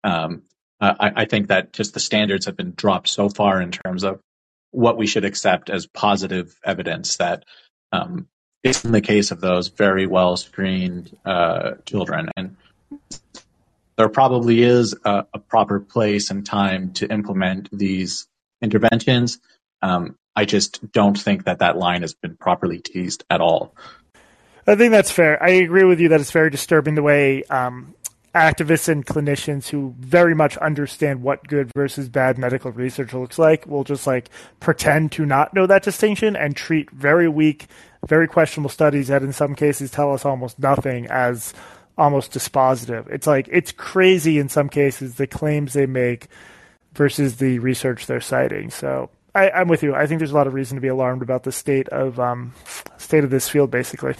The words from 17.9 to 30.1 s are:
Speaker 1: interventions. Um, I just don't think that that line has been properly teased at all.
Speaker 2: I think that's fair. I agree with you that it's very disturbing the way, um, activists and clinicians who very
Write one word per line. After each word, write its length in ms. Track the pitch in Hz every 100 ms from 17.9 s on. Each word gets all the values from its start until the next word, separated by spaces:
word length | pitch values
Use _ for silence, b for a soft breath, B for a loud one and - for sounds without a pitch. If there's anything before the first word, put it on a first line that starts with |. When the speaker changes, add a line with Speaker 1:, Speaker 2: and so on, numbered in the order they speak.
| 95 90 - - _ _ _
Speaker 1:
interventions. 760 | 110 107 107 131 - 123 120 - _ _ _ _
Um, 340 | 95 90 85 - _
I 100 | -
just 480 | 104 104 - - 104
don't 260 | - 101 101
think 260 | - 98
that 160 | 95 87
that 160 | 87 82
line 240 | 87 87
has 120 | 82
been 220 | - 87 82
properly 420 | - 90 92 87
teased 460 | - 92 90 - -
at 100 | 85
all. 340 | 82 82 - _ B B _ _ b b b b -
Speaker 2:
I 80 |
think 160 | 208 240
that's 200 | 220 190
fair. 320 | - 160 151
I 80 | 175
agree 340 | 185 175 180
with 160 | 190 175
you 80 | 165
that 100 | 156
it's 120 | 143
very 180 | 165 160
disturbing 440 | 139 - 160 147
the 80 | 151
way, 420 | 147 143 139 135
um, 500 | - 135 123 123 135 - - _ _
activists 520 | 170 160 143 151 160 -
and 200 | 151 131
clinicians 640 | 156 147 143 - 143 -
who 260 | 147 135 123
very 360 | 127